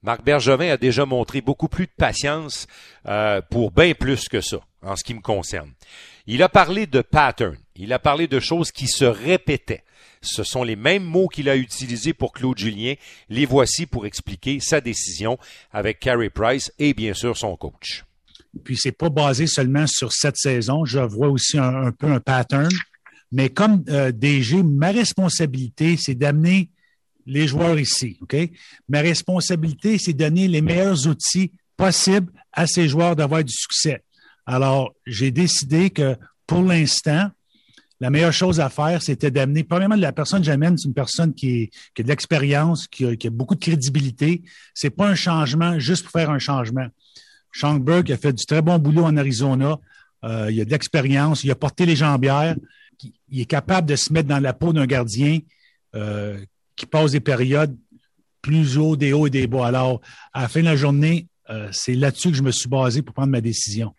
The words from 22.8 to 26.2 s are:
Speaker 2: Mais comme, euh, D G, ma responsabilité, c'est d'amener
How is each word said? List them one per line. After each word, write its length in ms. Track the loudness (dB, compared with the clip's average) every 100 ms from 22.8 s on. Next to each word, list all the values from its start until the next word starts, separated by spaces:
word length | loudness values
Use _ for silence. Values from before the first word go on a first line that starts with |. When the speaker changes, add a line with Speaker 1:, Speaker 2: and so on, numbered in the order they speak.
| -4 _ -20 _ _
Speaker 2:
Mais 180 | 0 0
comme, 340 | 2 4 4 2
euh, 220 | 0 0
D 300 | 0 2 2
G, 220 | 2 2
ma 260 | 4 4 2
responsabilité, 1080 | 2 0 0 0 0 -2 -2 -8 -2 0 0
c'est 180 | -2
d'amener 540 | -2